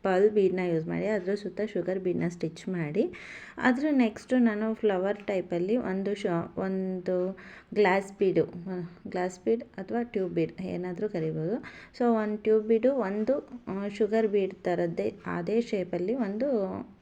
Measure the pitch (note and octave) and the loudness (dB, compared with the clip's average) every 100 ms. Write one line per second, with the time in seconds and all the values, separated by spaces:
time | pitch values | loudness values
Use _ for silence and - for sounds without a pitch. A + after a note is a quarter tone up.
0 | G3 F#3 G#3 G#3 F#3+ F3+ F3+ E3 E3 E3+ | 2 6 6 6 4 2 2 0 0 -2
1 | F#3+ G#3+ F3+ G3+ G3+ F#3 G#3+ - E3+ F#3+ | 0 0 -2 -4 -4 -4 -4 -2 -2 -2
2 | F#3 F3 E3+ F3 D#3+ - - F3+ D3+ E3 | -2 0 -2 -2 -6 -6 -6 -4 -2 0
3 | E4+ - - - - - B3+ B3 D4+ C4+ | 0 -2 -16 -16 -16 0 2 2 2 4
4 | A3+ G#3 - B3+ A#3 G#3 A3 A3 G#3+ F#3 | 2 0 0 4 4 2 -2 0 2 2
5 | F#3+ G#3 G3+ G3 F3 F3 F3+ A#3+ F#3+ F#3+ | 0 -2 -2 -2 -2 -2 0 0 0 -2
6 | G3 G3+ G3+ E3+ - - F#3+ F#3+ F#3+ F#3 | -2 -2 0 -2 -2 -4 -2 -2 -2 -4
7 | F3 F3+ F#3 F#3+ - - - G3 G3 F#3+ | -2 0 0 -4 -16 -20 -6 4 4 4
8 | G3 - G3 E3 - F3 F3 F3+ F3 - | 0 0 2 4 2 -4 -8 -8 -8 -12
9 | G3+ F3+ F3+ F#3 - A3+ - - F#3+ A3+ | -8 -4 -4 -2 -2 -2 -2 -12 -6 -4
10 | A#3+ G3+ F#3 E3+ D#3+ - F#3 F3+ F3+ F3 | -2 -2 -2 0 -2 -4 -6 -6 -6 -4
11 | G#3+ F#3 D#3+ D#3 D#3+ A#3+ - - - - | -4 -2 -4 -2 -2 -4 -6 -18 -20 0
12 | A#3+ A3+ G#3+ G#3+ A3 A3 G#3+ A3+ B3 C#4 | 2 2 0 -2 4 4 6 4 4 2
13 | F#3+ G#3 A3 C#4+ - A#3+ - F#3+ G3+ G3+ | 0 0 0 0 -2 -14 -8 -6 -6 0
14 | G#3+ A3 A3 G3+ F#3+ - - F3 F3 E3+ | 2 4 2 2 0 -2 -2 0 0 0
15 | G#3 - - F3 F3 A3 A#3 G#3 F3 F3 | -4 -6 -6 -4 0 0 0 -2 -2 -2
16 | F3+ B3+ G#3 G#3 C#4 A#3+ F#3+ G3 - - | -2 0 -2 0 0 0 -2 -6 -10 -16